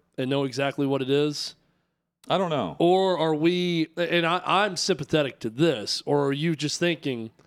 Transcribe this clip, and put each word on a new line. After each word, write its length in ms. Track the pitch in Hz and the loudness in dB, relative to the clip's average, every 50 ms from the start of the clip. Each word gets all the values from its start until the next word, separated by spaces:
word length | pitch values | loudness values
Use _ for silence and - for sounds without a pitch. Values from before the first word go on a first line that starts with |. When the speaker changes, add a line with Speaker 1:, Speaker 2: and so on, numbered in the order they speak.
| _ _ - | _ _ -8
Speaker 1:
and 120 | - 131 131 | -6 -2 0
know 140 | 139 139 139 | 0 0 0
exactly 420 | 135 120 135 139 139 - 143 139 | -2 -2 -2 -2 -2 0 -2 0
what 160 | 135 139 131 | 0 0 -2
it 80 | 131 131 | 0 2
is? 460 | 139 147 147 151 143 - - - - _ _ _ _ _ _ _ _ _ _ _ _ _ _ - | 2 2 2 0 -2 -4 -8 -10 -12 _ _ _ _ _ _ _ _ _ _ _ _ _ _ -2
Speaker 2:
I 80 | 151 | 0
don't 120 | 185 190 170 | 0 0 0
know. 260 | 151 135 101 82 - | 0 -2 -2 -4 0
Speaker 1:
Or 400 | - 165 175 185 190 190 190 175 | 2 4 4 4 4 4 2 0
are 160 | 147 160 160 156 | 0 0 0 0
we, 540 | 151 160 170 180 180 180 175 170 165 156 - - | 2 2 2 2 2 0 0 0 0 -2 -2 -2
and 300 | 170 170 165 170 175 165 | -4 -2 0 2 2 2
I, 160 | 160 180 180 - | 2 0 0 0
I'm 300 | 147 165 190 214 202 175 | 2 2 2 2 0 -2
sympathetic 640 | - - 196 180 - 143 - 165 151 143 123 - - | -4 0 -2 -2 -2 0 0 0 0 0 0 -4 -6
to 100 | - 110 | -8 -6
this, 540 | 110 127 170 165 135 107 98 - - - - | 0 2 2 2 2 0 -2 -4 -6 -4 -2
or 200 | 143 143 143 143 | 0 0 2 2
are 80 | 139 139 | 0 -2
you 240 | 143 156 170 160 | 0 0 -2 -2
just 200 | 131 151 139 - | -2 -2 -4 -2
thinking, 540 | - 170 175 165 - - 139 127 117 110 113 _ _ _ | -2 0 -2 -2 -2 -4 -6 -6 -6 -8 -12 _ _ _